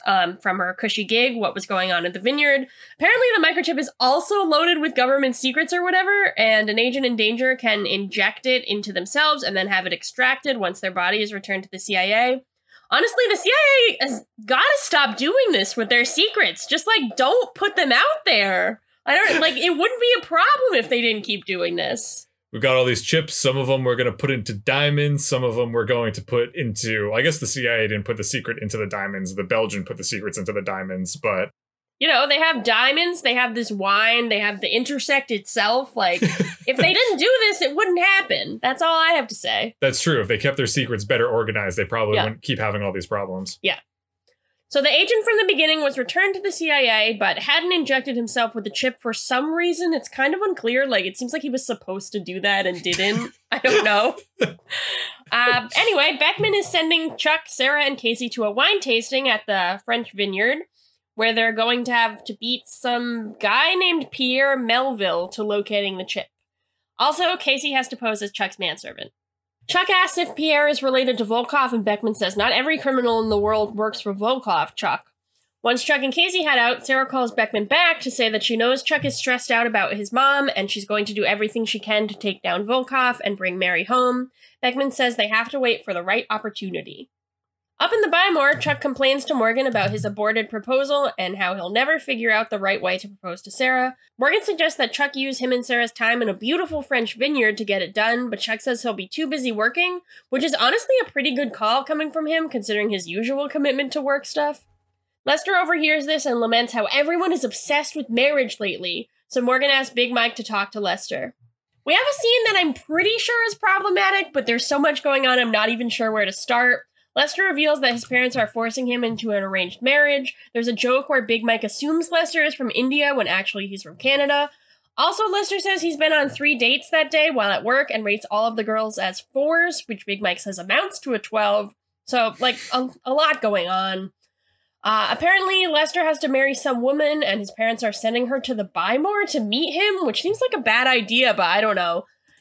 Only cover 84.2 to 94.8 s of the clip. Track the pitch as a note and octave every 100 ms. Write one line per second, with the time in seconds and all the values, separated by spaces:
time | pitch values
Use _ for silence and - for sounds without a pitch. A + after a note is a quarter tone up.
84.2 | B3+ _ - _ B3+ B3 C#4 B3+ B3 A#3+
85.2 | G#3+ A3 A#3 C#4 B3+ A3+ - F3+ F3+ A3
86.2 | - G#3+ A3 - G3 F3 C#3+ - - _
87.2 | _ _ _ _ _ _ D#4+ A#4 G4+ E4
88.2 | G4 E4 C#4 D4+ D4+ C#4+ C#4 C4 C4+ C#4
89.2 | C4+ C#4+ A3+ A#3 C4+ A3+ G3+ G#3+ A3 G3+
90.2 | G#3 A3 A3 A3 G3+ C4 C#4 C#4+ C#4 -
91.2 | F#3 G3 F#3 F#3+ F3 G#3+ C4+ D#4+ - B3
92.2 | A3+ G#3+ A3 G#3 F#3+ G3+ F3+ F#3 G3+ G3+
93.2 | F#3 F3 - - B3+ B3+ B3+ C4 _ _
94.2 | C4+ G4+ G#4 E4 E4 -